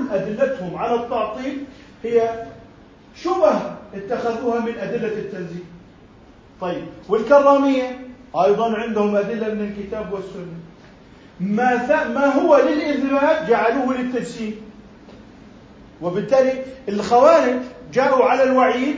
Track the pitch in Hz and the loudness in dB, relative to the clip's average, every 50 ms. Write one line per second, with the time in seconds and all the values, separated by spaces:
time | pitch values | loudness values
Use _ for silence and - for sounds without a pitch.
0 | 247 - 208 190 165 214 214 233 277 254 180 170 180 175 165 175 214 233 240 233 | -4 -4 -4 -4 -4 -4 -2 -2 -2 -2 -2 -6 -8 -10 -8 -6 -4 -2 -2 -2
1 | 240 - 254 226 214 214 220 247 254 285 294 277 - - - - - - - - | -2 -4 -4 -4 -4 -4 -6 -8 -8 -8 -8 -10 -12 -14 -18 -20 -20 -20 -20 -12
2 | - 233 233 226 226 226 226 226 226 - - - - - - - - - - - | -6 0 0 0 0 0 -4 -6 -12 -14 -16 -20 -20 -20 -20 -20 -20 -20 -20 -20
3 | - - - - - 339 370 359 320 285 220 - - - - - - - - 196 | -20 -20 -18 -8 -4 -2 0 4 4 2 2 2 -4 -6 -12 -12 -16 -16 -14 -12
4 | - - 240 - - 233 226 - 262 240 233 233 220 233 226 - 196 165 160 156 | -8 -6 -6 -4 -4 -4 -4 -4 -2 -2 -2 -2 -2 -4 -6 -6 -8 -6 -6 -4
5 | 220 208 202 208 - - 202 185 175 160 170 180 - - - - - - - - | -4 -4 -6 -6 -8 -10 -10 -10 -10 -10 -12 -14 -14 -16 -20 -20 -20 -20 -20 -20
6 | - - - - - - - - - - - - 185 175 156 147 - - - - | -20 -20 -20 -20 -20 -20 -20 -20 -20 -20 -16 -10 -8 -6 -6 -8 -10 -14 -16 -14
7 | - - 202 220 226 - 285 285 277 277 277 277 277 277 269 254 254 254 247 - | -6 -2 -2 -2 2 6 6 6 8 6 6 6 4 2 2 0 -2 -4 -8 -10
8 | - - - - - - - 156 185 202 202 208 226 226 220 208 233 240 214 208 | -14 -18 -18 -20 -18 -8 -2 0 2 4 4 2 2 -2 -2 -4 -4 -4 -2 0
9 | 208 208 208 202 196 220 233 214 220 214 208 208 208 202 - - 196 - 220 214 | 0 0 0 0 -2 -2 -4 -4 -4 -4 -4 -4 -6 -8 -8 -10 -10 -10 -8 -8
10 | 214 180 202 190 180 - - 185 170 165 165 170 165 - - - - - - - | -8 -8 -8 -8 -8 -10 -12 -14 -14 -12 -14 -16 -16 -18 -20 -20 -20 -20 -20 -20
11 | - - - - - - - - 175 202 208 233 254 247 247 226 - - 302 311 | -20 -20 -20 -20 -20 -20 -12 -8 -6 -4 -2 0 0 2 0 0 0 0 0 0
12 | 240 226 240 277 277 277 277 - 349 330 294 262 - 311 302 302 320 302 277 247 | 0 -2 -2 0 2 2 2 2 4 6 6 6 6 4 2 0 0 -2 -2 0
13 | 269 269 277 277 277 311 311 - - - 233 208 214 233 277 277 254 247 254 247 | 0 0 2 2 4 2 2 2 2 2 2 2 4 2 2 0 0 -2 -2 -4
14 | 247 247 247 233 - - - - 220 214 214 - - - - - - - - - | -4 -4 -4 -4 -6 -6 -8 -8 -8 -8 -8 -10 -14 -20 -20 -20 -20 -20 -20 -20
15 | - - - - - - - - - - - - - - - - - - - - | -20 -20 -20 -20 -20 -20 -20 -20 -20 -20 -20 -20 -20 -20 -20 -20 -20 -20 -14 -8
16 | 156 175 175 208 190 - 269 262 254 262 262 - - - - - - 208 208 208 | -6 -4 -4 -2 0 2 4 4 4 4 2 -2 -6 -12 -12 -14 -10 -6 -6 -4
17 | - - 240 247 269 311 339 311 269 247 254 247 - - - - - - - 233 | -2 4 6 8 8 8 8 6 4 2 0 -2 -4 -8 -14 -18 -14 -4 -2 0
18 | 269 285 262 254 233 - 247 262 262 262 254 254 247 220 - 247 262 294 320 | 2 2 4 4 4 4 4 2 2 4 4 4 4 4 2 0 -2 -2 -4